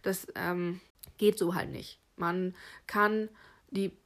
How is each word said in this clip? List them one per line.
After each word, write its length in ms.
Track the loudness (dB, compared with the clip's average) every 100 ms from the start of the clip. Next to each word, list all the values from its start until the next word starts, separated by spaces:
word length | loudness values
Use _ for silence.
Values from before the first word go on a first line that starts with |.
Das, 260 | -4 -4 -6
ähm, 460 | -6 -2 -2 -2 -4 -10 _ -20 2
geht 200 | 4 4
so 160 | 2
halt 160 | 0 -4
nicht. 280 | -8 -12 -18 _ -4
Man 380 | -2 0 -2 -6 -16 -18 -2
kann 420 | 4 4 4 -2 -8 -20 -20 _
die 220 | -4 -2 -6